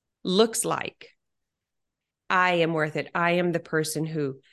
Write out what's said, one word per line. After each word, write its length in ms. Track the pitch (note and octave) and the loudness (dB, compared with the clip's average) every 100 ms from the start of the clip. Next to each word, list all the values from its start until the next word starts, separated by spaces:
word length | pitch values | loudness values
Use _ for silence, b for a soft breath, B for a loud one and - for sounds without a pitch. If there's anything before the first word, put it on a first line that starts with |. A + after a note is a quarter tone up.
| _ _ | _ _
looks 420 | F#3 F#3 A3+ A#3 E3 | 0 2 2 2 -2
like, 440 | D3 - - - _ _ _ _ _ _ _ _ _ _ _ - | -4 -6 -12 -20 _ _ _ _ _ _ _ _ _ _ _ -2
"I 260 | F#3 F3+ F3 | 2 4 4
am 180 | E3 | 2
worth 220 | E3 D#3 D3+ | 0 -2 -4
it. 140 | C#3+ F3 | -4 0
I 160 | E3+ | 2
am 220 | F3 F3 | 2 2
the 60 | E3 | -2
person 460 | - D#3 D#3 D#3 D#3+ | -2 -2 -2 -4 -4
who, 340 | D#3+ C#3 C3+ _ | -4 -4 -6 _